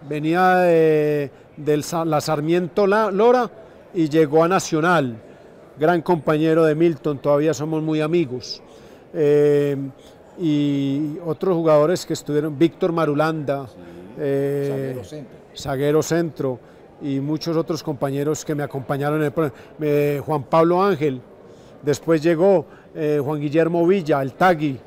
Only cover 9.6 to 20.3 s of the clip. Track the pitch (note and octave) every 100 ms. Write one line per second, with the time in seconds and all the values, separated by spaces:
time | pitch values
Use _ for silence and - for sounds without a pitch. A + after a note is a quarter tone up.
9.6 | C#3+ C#3 C#3 C3 - - - - E3+ D3
10.6 | C#3+ C#3+ C#3 C#3 D3+ D#3+ E3+ D3+ F#3 E3+
11.6 | D#3+ D3+ D3+ F3+ - D#3+ - D3 D#3 C#3+
12.6 | E3 - F#3 E3 D#3 C#3+ D#3 D#3+ C#3 C#3
13.6 | B2+ - F2 F2 G2 A#2 D3 C#3 C#3 C#3+
14.6 | C#3 C#3 C3+ B2+ A2 D3+ B2+ - - -
15.6 | C3+ C3+ C#3+ D3+ D3 E3 E3+ - C3+ B2
16.6 | - - - - D3 C#3 C#3 D#3 E3+ D#3+
17.6 | D#3 E3 - C#3 C#3 C#3 C#3+ D3+ - D3+
18.6 | C#3+ C#3 A#2+ C#3+ C#3+ D3+ D3+ D3 D#3 -
19.6 | - - D3+ D3 D3 C#3+ B2+